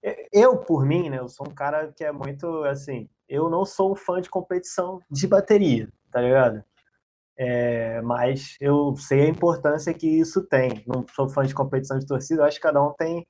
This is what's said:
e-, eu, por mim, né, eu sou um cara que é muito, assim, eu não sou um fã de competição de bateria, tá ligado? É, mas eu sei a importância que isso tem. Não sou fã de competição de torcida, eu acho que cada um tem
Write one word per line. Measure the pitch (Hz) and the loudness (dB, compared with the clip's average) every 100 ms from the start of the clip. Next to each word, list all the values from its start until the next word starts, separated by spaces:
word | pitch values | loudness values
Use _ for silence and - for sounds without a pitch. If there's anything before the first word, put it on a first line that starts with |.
e-, | 208 - - | -8 -10 0
eu, | 202 247 254 | 6 6 6
por | - 160 | 2 2
mim, | 135 165 170 | 2 2 0
né, | 131 | -6
eu | 123 | -10
sou | - 143 | -12 -14
um | |
cara | 139 143 151 156 147 | -6 -4 -2 -4 -8
que | |
é | 156 | -8
muito, | 147 139 139 170 160 | -6 -10 -8 -8 -4
assim, | 147 139 139 127 107 _ _ | -4 -4 -8 -12 -12 _ _
eu | 139 165 | -4 -2
não | 165 | -2
sou | 196 - 190 | -4 0 -2
um | 196 | -2
fã | - 180 | -4 -4
de | 180 | -4
competição | 190 180 180 180 - 180 185 _ | -8 -4 -6 -6 -6 -6 -8 _
de | 139 180 | -6 2
bateria, | 196 202 208 185 117 107 - _ | 2 4 4 4 2 -2 -14 _
tá | 123 | -2
ligado? | 123 131 123 110 - _ _ _ _ _ _ _ | 2 4 4 0 -14 _ _ _ _ _ _ _
É, | 127 123 120 117 113 117 | -2 0 0 -2 -4 -4
mas | 117 120 123 139 - - | -4 0 0 -2 -8 -6
eu | 139 143 147 135 | 2 2 2 -2
sei | - 139 | 0 2
a | 147 | 2
importância | 156 170 170 151 151 156 | 2 0 2 0 0 -4
que | 165 160 | -2 0
isso | 160 160 - 190 | 2 2 -2 0
tem. | 139 127 107 - | 2 2 -2 -6
Não | 127 123 | -6 -6
sou | - 135 | -4 -2
fã | 143 | 0
de | 135 | -2
competição | 139 135 131 135 135 | -2 -2 -4 -4 -6
de | 135 | -4
torcida, | 131 - 160 | -6 -2 2
eu | 147 | 2
acho | 147 | 2
que | |
cada | 160 143 | 0 2
um | 143 | 0
tem | 143 165 170 170 | 0 -4 -4 -8